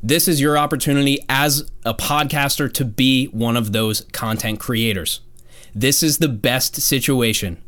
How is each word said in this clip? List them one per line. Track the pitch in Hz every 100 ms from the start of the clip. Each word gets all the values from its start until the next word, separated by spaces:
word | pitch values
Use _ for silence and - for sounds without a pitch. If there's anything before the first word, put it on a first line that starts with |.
This | 110 160 180
is | 156
your | 143 147
opportunity | 147 156 156 143 139 139 -
as | 135 147 139 147 - 117
a |
podcaster | 113 - 147 147 151 139 - 139
to | - 120
be | 104 127 131 127
one | 110 117 120
of | 110
those | 107 110 107 -
content | - 113 110 113 104
creators. | - 117 113 101 78 - - - - - -
This | 101 131 143
is | 160 143
the | 160
best | 113 127 127 - -
situation | - 135 131 131 117 107 98 82